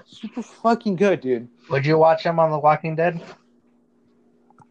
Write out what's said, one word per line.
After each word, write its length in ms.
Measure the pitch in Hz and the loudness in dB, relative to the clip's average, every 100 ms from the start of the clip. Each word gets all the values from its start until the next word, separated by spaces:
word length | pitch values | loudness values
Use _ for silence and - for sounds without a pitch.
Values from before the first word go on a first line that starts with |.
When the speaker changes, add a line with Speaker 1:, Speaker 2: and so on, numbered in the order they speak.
Speaker 1:
super 380 | _ - 214 - | _ -18 -16 -14
fucking 540 | 214 - 226 233 220 180 | -16 -4 -2 -2 -2 0
good, 240 | 202 170 | 0 0
dude. 280 | 131 120 120 _ - | -2 -4 -6 _ -6
Speaker 2:
Would 160 | 139 139 | -2 2
you 100 | 160 | 4
watch 280 | 160 160 | 4 2
him 160 | 175 165 | 0 0
on 100 | 160 | 0
The 80 | 151 | 2
Walking 380 | 151 151 165 160 | 0 0 -2 -4
Dead? 260 | 170 165 - - _ _ _ _ _ _ _ _ _ _ _ _ _ | -4 -4 -14 -20 _ _ _ _ _ _ _ _ _ _ _ _ _